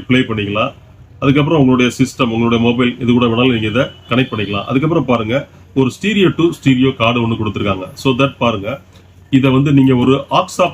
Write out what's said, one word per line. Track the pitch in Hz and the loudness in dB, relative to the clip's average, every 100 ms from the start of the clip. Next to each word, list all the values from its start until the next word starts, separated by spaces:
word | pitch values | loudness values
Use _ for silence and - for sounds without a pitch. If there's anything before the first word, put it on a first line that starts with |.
| - | 2
ப்ளே | 127 110 | 0 0
பண்ணிக்கலாம். | 107 101 104 127 - - - - - | -4 -4 -2 -4 -6 -20 -20 -20 -4
அதுக்கப்புறம் | 139 139 147 165 | 0 2 2 2
உங்களுடைய | 131 127 123 - | 4 2 2 0
சிஸ்டம், | 127 - 123 | -2 -2 -2
உங்களுடைய | 113 117 117 117 | 0 0 2 0
மொபைல் | 120 123 120 | 0 -2 -2
இது | 117 123 | 0 2
கூட | 120 | 2
வேணாலும் | 113 131 117 | 2 0 0
நீங்க | 107 | -2
இதை | 113 143 - - | -2 -4 -6 -4
கனெக்ட் | 120 131 | -2 -2
பண்ணிக்கலாம். | 107 98 101 98 | -4 -4 -6 -4
அதுக்கப்புறம் | 127 156 165 131 | -2 0 -2 0
பாருங்க | 117 107 131 143 - - 139 | -2 -2 -4 -6 -18 -8 -2
ஒரு | 127 - | -2 -2
stereo | 196 208 180 147 | -2 2 2 2
to | 170 - | -2 0
stereo | 139 127 131 131 | 0 2 2 0
கார்டு | 117 120 | -2 0
ஒண்ணு | 113 113 | -2 -2
கொடுத்திருக்காங்க. | 107 98 101 95 92 - | -4 -4 -4 -4 -8 -6
So | 139 123 | -2 0
that | 135 - | -2 -2
பாருங்க | 120 107 98 139 - - - - - 135 | -2 -2 -6 -10 -14 -20 -20 -20 -2 2
இதை | 131 131 | 2 2
வந்து | 143 139 | 4 4
நீங்க | 131 127 | 4 4
ஒரு | 123 135 - 147 | 2 0 0 -2
ஆக்ஸா | 185 - 180 | -2 -2 -2